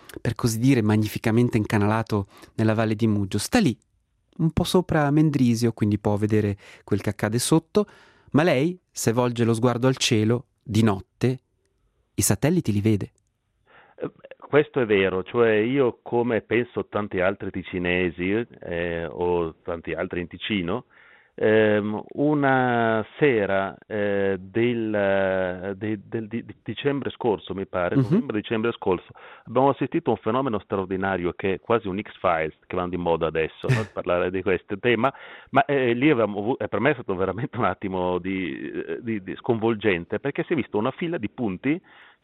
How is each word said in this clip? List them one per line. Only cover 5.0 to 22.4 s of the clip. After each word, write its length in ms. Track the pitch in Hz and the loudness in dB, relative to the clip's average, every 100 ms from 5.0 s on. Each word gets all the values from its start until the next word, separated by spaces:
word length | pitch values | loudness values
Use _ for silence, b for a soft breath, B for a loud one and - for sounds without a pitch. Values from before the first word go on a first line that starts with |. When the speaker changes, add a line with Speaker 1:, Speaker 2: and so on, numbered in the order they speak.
| 143 | 2
Speaker 1:
Mendrisio, 640 | 147 156 143 120 113 117 | 4 4 4 2 4 0
quindi 260 | - 107 104 | 0 0 2
può 160 | 107 104 | 0 0
vedere 400 | 107 107 104 98 B B | 2 2 0 -4 B B
quel 160 | - 98 | -4 -2
che 80 | - | -2
accade 300 | - 104 117 | -2 -2 -2
sotto, 480 | - 160 - 208 208 b b b b | 2 0 2 -2 -2 b b b b
ma 100 | - | 2
lei, 360 | 180 131 160 180 _ | 4 2 0 -2 _
se 220 | - - | -4 0
volge 320 | 113 123 117 | 2 2 2
lo 100 | 113 | 2
sguardo 320 | 113 123 117 131 | 4 2 4 2
al 100 | 131 | 2
cielo, 480 | - 110 107 120 - _ | 2 2 2 0 -4 _
di 200 | - 107 | -2 2
notte, 560 | 110 95 - - 120 127 _ _ _ _ _ _ _ | 2 2 -6 -2 -2 -2 _ _ _ _ _ _ _
i 60 | - | -4
satelliti 480 | 98 104 143 180 131 | 0 0 2 0 0
li 120 | 101 | 0
vede. 300 | 107 104 - _ _ _ _ _ _ b b b | 2 0 -2 _ _ _ _ _ _ b b b
Speaker 2:
Eh, 140 | - _ - - | -12 _ -20 -20
questo 440 | - 143 147 143 | 0 2 2 0
è 40 | |
vero, 380 | 110 101 95 92 | 2 4 4 0
cioè 300 | 90 120 117 | -4 2 4
io, 460 | 107 113 139 123 - | 4 2 2 0 -2
come 400 | - 120 120 110 | -4 -2 0 -2
penso 420 | - 110 120 104 92 | 0 -2 -2 -6 -6
tanti 340 | 104 104 95 | -6 -4 0
altri 300 | 90 101 98 | 0 -2 -8
ticinesi, 960 | 95 - 92 90 87 90 82 90 107 120 - | -8 -6 -4 0 2 0 -2 -2 -2 -4 -12
eh, 460 | - 85 87 85 82 | -8 -4 -4 -4 -6
o 480 | 55 87 87 82 - | -4 0 0 -2 -6
tanti 300 | - 85 85 | -10 -8 -6
altri 260 | 80 95 87 | -6 -4 -6
in 60 | 87 | -8
Ticino, 560 | 92 - 104 85 113 - b b b b | -10 -4 -2 -2 -4 -8 b b b b
ehm, 680 | - 110 107 107 104 104 107 - | -2 2 4 4 2 0 -6 -8
una 920 | - 143 151 | -2 0 2